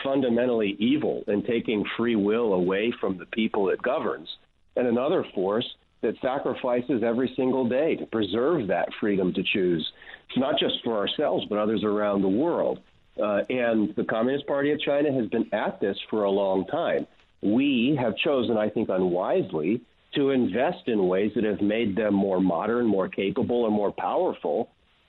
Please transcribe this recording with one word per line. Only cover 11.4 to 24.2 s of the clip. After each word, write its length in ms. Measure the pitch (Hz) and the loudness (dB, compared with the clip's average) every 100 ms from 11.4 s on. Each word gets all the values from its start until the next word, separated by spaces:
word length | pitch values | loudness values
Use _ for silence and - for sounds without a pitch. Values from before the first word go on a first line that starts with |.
| - | -2
but 80 | 104 | 0
others 260 | 107 107 | 0 0
around 380 | 107 104 104 101 | 0 0 2 2
the 80 | 95 | 2
world. 500 | 104 170 120 - - - _ _ - | 2 0 0 0 -2 -10 _ _ -4
Uh, 220 | 104 101 - | 0 0 0
and 460 | 127 117 110 101 - | 0 2 2 0 -2
the 80 | |
Communist 420 | - 113 123 143 143 | -2 0 0 -2 -2
Party 260 | 143 143 | 0 0
of 80 | 147 | 0
China 320 | 156 143 151 | 0 2 2
has 160 | 131 107 | 0 0
been 220 | 117 - | -2 -2
at 300 | 104 160 - | -2 -4 -2
this 160 | 101 98 - | -4 -4 -4
for 140 | 110 101 | 0 2
a 40 | |
long 380 | 98 98 95 87 | 2 2 0 -2
time. 400 | 156 147 71 - _ _ - | -2 0 -2 -4 _ _ -6
We 560 | 98 117 143 123 123 147 | 0 2 2 2 2 2
have 160 | 120 - | 0 0
chosen, 420 | 165 135 110 110 | 0 0 2 0
I 120 | 107 | 0
think, 200 | 120 107 | 0 0
unwisely, 920 | 95 92 87 107 180 117 80 80 117 - _ - | 2 2 2 0 0 0 -2 0 -2 -4 _ -6
to 160 | 151 139 | 0 2
invest 580 | 135 104 107 151 180 - | 2 2 2 0 -2 -2
in 200 | 107 92 | 2 2
ways 240 | 92 107 | 2 0
that 100 | 117 | 0
have 180 | 107 92 | 0 0
made 340 | 104 110 113 95 | 0 2 0 0
them 180 | 107 | 2
more 260 | 98 98 92 | 2 2 2
modern, 460 | 92 82 107 120 117 | 2 2 0 0 2
more 240 | 98 92 | 2 0
capable, 560 | - 98 127 107 120 113 | -2 -2 -2 0 0 2
and 80 | |
more 180 | 107 101 | 2 0
powerful 800 | - 92 139 | -2 -2 0